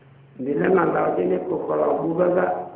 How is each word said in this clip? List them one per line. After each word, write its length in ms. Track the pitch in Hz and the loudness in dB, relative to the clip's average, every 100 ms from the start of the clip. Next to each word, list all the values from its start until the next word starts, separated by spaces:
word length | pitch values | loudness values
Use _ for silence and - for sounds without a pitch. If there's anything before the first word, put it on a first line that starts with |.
| - - - - | -20 -20 -20 -10
Ìdílé 320 | 131 156 180 | -4 0 2
náà 180 | 185 156 | 2 2
la 140 | 160 | 0
ọjọ́ 220 | 160 90 - | 0 0 0
ní 100 | - | -2
kò 160 | - 170 | -2 -6
kọ́la 300 | - 76 - | -2 0 0
bú 140 | - 160 | 0 -2
gágá 320 | 170 180 180 180 - - | 0 2 2 0 -2 -8